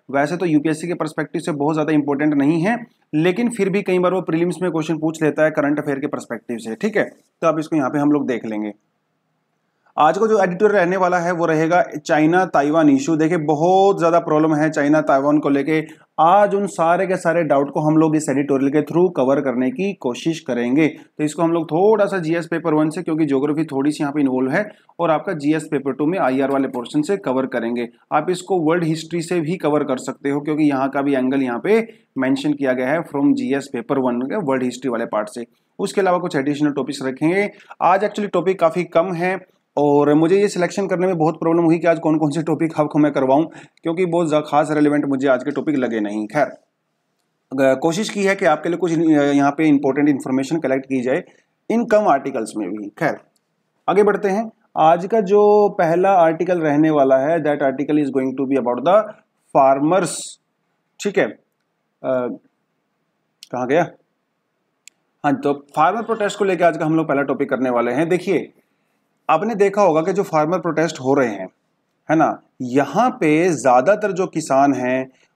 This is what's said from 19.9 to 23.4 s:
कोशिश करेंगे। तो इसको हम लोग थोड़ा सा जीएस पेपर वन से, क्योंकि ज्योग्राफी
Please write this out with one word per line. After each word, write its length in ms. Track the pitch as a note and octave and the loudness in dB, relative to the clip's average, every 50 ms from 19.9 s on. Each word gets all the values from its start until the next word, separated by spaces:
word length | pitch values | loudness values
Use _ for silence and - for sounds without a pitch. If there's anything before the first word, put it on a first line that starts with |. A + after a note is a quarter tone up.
| F#3+ | -6
कोशिश 460 | - - C3 A#2+ A#2 - E3 D#3+ D3+ | -6 -8 -8 -8 -4 -4 -6 -6 -6
करेंगे। 480 | - - A#2+ A#2+ A#2+ A#2+ B2+ D3+ D#3+ C#3 | -6 -6 -4 -4 -2 0 0 0 0 0
तो 360 | D3+ - - _ _ - D3+ | -2 -6 -14 _ _ -6 -6
इसको 200 | D3 - - E3+ | -4 -2 -2 -2
हम 80 | E3 | 0
लोग 140 | E3 E3+ D#3+ | 0 -2 -2
थोड़ा 400 | D#3 D3+ E3 F#3+ G#3+ A3 G#3 G3+ | -2 -2 2 2 2 4 2 2
सा 120 | F3 F#3+ F#3+ | 0 -2 -4
जीएस 300 | E3 D#3 E3 E3+ D#3+ D#3+ | -4 -2 -4 -4 -4 -6
पेपर 260 | E3+ E3 E3 E3+ D3+ | -6 -4 -2 0 2
वन 160 | D3+ D#3 D#3 | 2 2 0
से, 140 | D3 F#3 E3 | -2 -4 -6
क्योंकि 220 | - D#3+ D#3 E3 | -4 -2 -2 0
ज्योग्राफी 380 | C#3+ C#3 C3 | 0 0 0